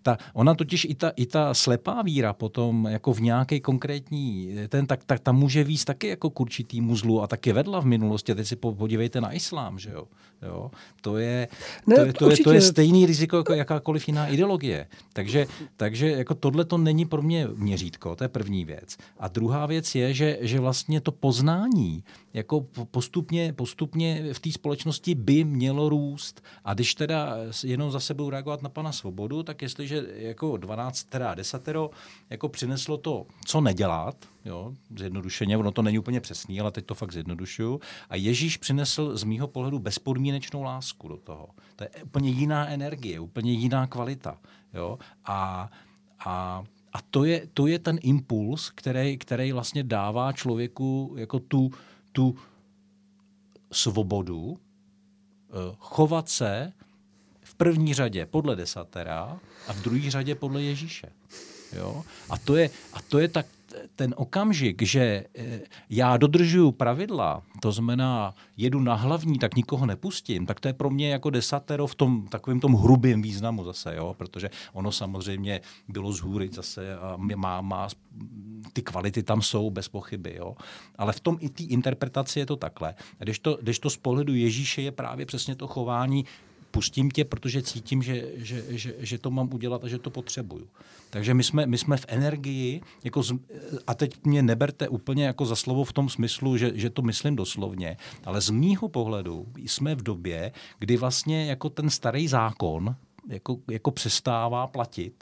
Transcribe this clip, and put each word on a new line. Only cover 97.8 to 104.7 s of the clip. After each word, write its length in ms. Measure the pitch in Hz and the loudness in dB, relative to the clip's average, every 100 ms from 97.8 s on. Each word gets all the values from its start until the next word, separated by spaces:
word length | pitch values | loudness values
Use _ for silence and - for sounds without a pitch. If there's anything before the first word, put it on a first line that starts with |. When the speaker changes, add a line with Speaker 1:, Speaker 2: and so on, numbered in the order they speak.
| 85 - - - | -6 -8 -14 -14
Speaker 1:
ale 160 | - 101 | -6 -2
z 80 | 101 | 2
mýho 380 | 110 175 190 214 | 4 4 4 0
pohledu 560 | 131 110 104 87 85 101 127 | -2 -2 -4 -6 -8 -10 -12
jsme 380 | 123 - 143 | -6 -2 -2
v 80 | 147 | -2
době, 480 | 113 90 90 82 95 - - - | -4 -4 -4 -6 -8 -10 -20 -8
kdy 180 | 104 123 | 0 2
vlastně 480 | 127 127 151 160 | 2 -2 0 -2
jako 240 | 151 135 151 | -2 -4 -6
ten 200 | 156 151 | -2 -2
starý 380 | - 120 131 160 | 0 -2 0 2
zákon 680 | 131 110 107 87 78 98 131 _ - - | 2 2 0 -2 0 -2 -4 _ -20 -12
jako, 280 | 98 - 123 - | -10 -6 -8 -6
jako 200 | 110 - | -2 -2
přestává 760 | 131 113 - 131 117 117 120 | -2 -2 -2 0 0 0 -2
platit 460 | 127 | -4